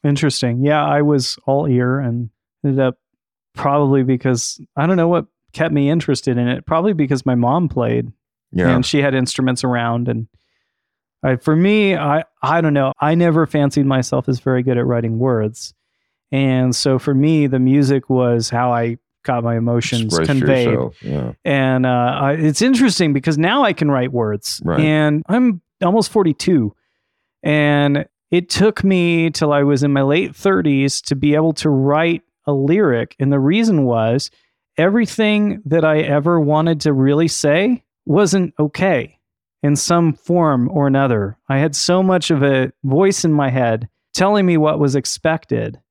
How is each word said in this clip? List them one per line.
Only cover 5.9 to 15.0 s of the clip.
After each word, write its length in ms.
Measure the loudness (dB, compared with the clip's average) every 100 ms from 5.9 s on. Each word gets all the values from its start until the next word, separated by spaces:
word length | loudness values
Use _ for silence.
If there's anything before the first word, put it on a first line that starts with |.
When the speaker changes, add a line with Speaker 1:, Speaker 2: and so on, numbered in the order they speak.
Speaker 1:
interested 460 | 0 -2 -2 -2 -2
in 80 | -2
it, 180 | -4 -2
probably 260 | -2 0
because 340 | 0 -2 -2 0
my 80 |
mom 340 | 0 0 0 -2
played 440 | -2 -2 -2 -4 -14 _ _ _
Speaker 2:
Yeah. 160 | -2 2
Speaker 1:
and 120 | 2 0
she 160 | 0
had 120 | 0
instruments 500 | 0 -2 -2 -2 -2
around. 440 | -2 -2 -2 -2 -4
And 200 | -6 -8 _ _ _ _ _ _ _ _ _
I, 120 | -4 -2
for 200 | 0 2
me, 400 | 2 2 2 0
I, 280 | 0 -2 -4 _
I 180 | -2 0
don't 140 | 2
know. 180 | 2 0 0
I 140 | 0 2
never 300 | 2 2 0
fancied 400 | 0 0 0 0
myself 420 | 0 -2 -4 -2
as 100 | -4
very 240 | -2 -2
good 160 | 0 0
at 80 | 0
writing 320 | -2